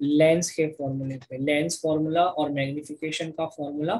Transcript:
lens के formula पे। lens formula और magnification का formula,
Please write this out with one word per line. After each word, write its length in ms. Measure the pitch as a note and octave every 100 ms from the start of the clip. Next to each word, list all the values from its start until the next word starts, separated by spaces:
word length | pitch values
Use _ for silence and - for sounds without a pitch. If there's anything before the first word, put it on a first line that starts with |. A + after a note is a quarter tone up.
lens 500 | C#3+ D3 D#3 E3+ E3+
के 160 | - D#3
formula 500 | D#3 C#3 C3+ C3+ C3
पे। 180 | - C3
lens 440 | C#3 D3 E3 -
formula 400 | D#3+ D#3 D#3 E3
और 280 | F3+ D#3 C#3+
magnification 800 | C#3+ C3+ D3 D3+ D3+ D#3 D3+ D#3+
का 140 | D#3 D#3+
formula, 520 | - C#3+ D3 D#3+ A#3